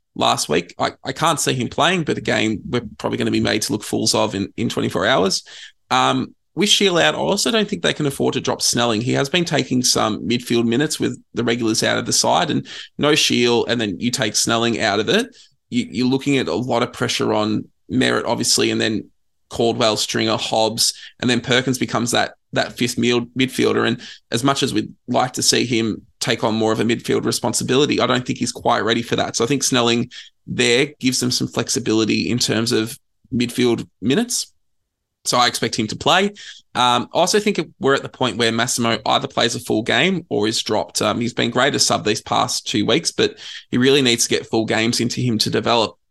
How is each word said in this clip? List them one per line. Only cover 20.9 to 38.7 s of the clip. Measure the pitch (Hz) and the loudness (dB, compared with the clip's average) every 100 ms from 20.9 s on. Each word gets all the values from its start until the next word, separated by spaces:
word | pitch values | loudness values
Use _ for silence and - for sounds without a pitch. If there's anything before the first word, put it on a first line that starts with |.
| - - - | -2 -12 -4
and | 123 | 0
then | 117 | 0
Perkins | - 127 131 127 | 2 2 2 -2
becomes | 117 113 120 | -2 -2 0
that, | 113 95 - _ | 0 -2 -6 _
that | 131 110 - | -4 -2 -2
fifth | 120 - | -2 0
mid-, | 120 120 120 | 0 0 -2
midfielder. | 127 127 - 113 107 117 | -2 -2 0 0 2 0
And | 117 - - _ | -2 -8 -20 _
as | 117 | -2
much | 139 139 | 0 0
as | 123 | 0
we'd | 107 - - - | -2 -4 -10 -4
like | 120 127 | -2 0
to | - | 0
see | - 120 | 0 2
him | 120 113 113 - - _ | 2 0 0 -4 -10 _
take | - 113 | -4 0
on | 117 | 0
more | 110 110 | 2 2
of | 110 | 2
a | |
midfield | 113 117 - 117 | 0 0 0 -2
responsibility, | 117 - 117 110 120 127 147 101 | 0 -2 -2 -2 0 2 2 2
I | 123 | 2
don't | 123 127 | 0 -2
think | 131 | -4
he's | 120 | -6
quite | - 123 117 | -4 -2 0
ready | 104 117 | 0 -2
for | 117 113 | 0 -2
that. | - - | -2 -2
So | |
I | 117 | 0
think | 139 | 0
Snelling | - 127 120 117 120 - - _ - | 0 2 2 2 -2 -8 -20 _ -6
there | 117 123 120 147 - | 0 4 4 2 -2
gives | 127 123 | -2 0
them | 123 | 0
some | - 127 | -2 -2
flexibility | 123 120 127 120 110 110 113 82 | -2 -2 -2 0 2 2 0 0
in | 120 | 0
terms | - 110 113 | 0 0 0
of | 113 113 - _ _ _ | 0 -2 -8 _ _ _
midfield | 117 120 - 123 113 - _ | -4 -2 0 2 0 -4 _
minutes. | 104 214 240 - - _ _ _ _ _ _ _ | 0 0 0 -4 -8 _ _ _ _ _ _ _
So | - 123 | -2 2
I | 123 | 2
expect | - 117 - | 0 -2 -2
him | 107 | -4
to | - | -2
play. | 139 175 202 208 - - _ | 2 2 2 -4 -16 -20 _
Um, | - 123 120 - | 0 2 2 0
I | 147 | 0
also | 180 214 | 2 2
think | 208 180 151 - | 0 -2 -4 -2
we're | 135 | 0
at | 139 | 0
the | 131 | -2
point | - 127 104 | -2 -2 0
where | 117 | 0
Massimo | 113 123 | 0 -2